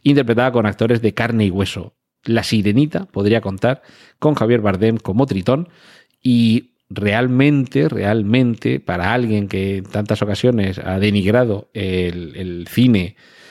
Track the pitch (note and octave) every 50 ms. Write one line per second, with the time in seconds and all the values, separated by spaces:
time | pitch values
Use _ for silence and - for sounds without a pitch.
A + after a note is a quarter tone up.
0 | - C#3 C#3+ C#3+ C3+ A#2 A#2 A2+ B2 C3 B2 A#2+ A2 G#2 G2 - A2+ A2+ A#2+ A2+
1 | A2+ G#2+ - - A#2 A2+ A#2 A2+ G#2+ G2 F2 G2 G2 F#2+ - G2 E2+ - - _
2 | _ _ _ _ - - A2+ A2+ - - - A2 F#2+ G#2 G2+ B2 D3+ D3+ - -
3 | G3 - - G2+ G2+ G#2 A2+ A2+ - G2 F#2+ G2 - A#2+ C3+ - - - - -
4 | - - _ _ - D3+ D3 - A2 A2 A#2+ A#2+ G#2+ G2+ F#2+ F2+ G#2 A2+ A2+ A2+
5 | - - F#2 A2 C#3 C3+ G2 F#2+ F2+ - B2 C#3+ F3 - _ _ _ - - -
6 | _ _ _ _ - B2+ B2 A#2+ A#2 A2+ A2 A#2+ - _ _ _ _ - F#2+ F#2
7 | G2+ G#2 G2+ A2+ B2+ B2+ B2+ B2+ C3+ D3 D3 C#3 C3 A#2+ - C3+ C#3+ C3 C3 G2+
8 | G2 G2+ G#2+ A2+ G#2 G2+ A2 C3 C3 A#2+ A2+ - - A2+ B2 - - - F2+ F2+
9 | F2 F#2+ A2+ B2+ B2 A2+ G#2+ G#2 G2+ F#2+ G2+ F#2+ G2 G2 G2 G2 F#2 F#2+ - G#2
10 | G#2 G#2+ A2 - - G#2 G2+ - - B2 B2 A2+ G2 G2 F2+ - - E2+ F#2 F#2+
11 | G2 G#2+ G2+ G2+ F#2 F#2+ G#2+ B2 B2+ A#2 G2+ G2+ - - - A2 G2 F#2+ F#2 F#2
12 | F2+ F2+ F2 F2 F2 D#2 - - F#2+ F2+ F2 F2 F2 - - - B2 B2+ A#2 G2
13 | F2+ F2 - _ _ _ _ - - -